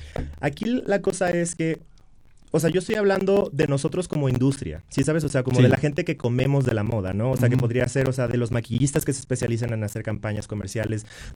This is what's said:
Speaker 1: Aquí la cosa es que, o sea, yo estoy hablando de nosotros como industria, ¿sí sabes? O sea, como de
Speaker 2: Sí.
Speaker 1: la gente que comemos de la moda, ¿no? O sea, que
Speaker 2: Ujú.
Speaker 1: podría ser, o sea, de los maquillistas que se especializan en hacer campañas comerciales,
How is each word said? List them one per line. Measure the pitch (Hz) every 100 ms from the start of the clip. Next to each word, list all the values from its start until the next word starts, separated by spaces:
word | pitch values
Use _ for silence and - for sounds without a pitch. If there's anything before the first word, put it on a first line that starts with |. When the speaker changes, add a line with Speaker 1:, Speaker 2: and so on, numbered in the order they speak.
| - - - -
Speaker 1:
Aquí | 147 143 214 247 -
la | 196
cosa | 196 180 180
es | 175 170
que, | - 160 160 - - - - - - -
o | 190
sea, | 165
yo | 185
estoy | 180
hablando | 214 202 190 190 202 -
de | 139 151
nosotros | 139 156 180 175
como | 156 139
industria, | 123 135 139 80 76 -
¿sí | -
sabes? | 135 160
O | 151
sea, | 135
como | 127 123
de | 123
Speaker 2:
Sí. |
Speaker 1:
la | 131
gente | 147 143
que | 170 143
comemos | 120 123 135 139
de | 127
la | 110
moda, | 104 113 92
¿no? | 98 120
O | 131
sea, | 120
que | 127
Speaker 2:
Ujú. |
Speaker 1:
podría | 123 120 123
ser, | 135 131
o |
sea, | 131 120
de | 120
los | 117
maquillistas | 117 - 117 127 156
que | 151
se | 135
especializan | - 123 117 117 120
en | 113
hacer | 104 110
campañas | 110 107 107 107 -
comerciales, | 104 101 113 107 107 - - -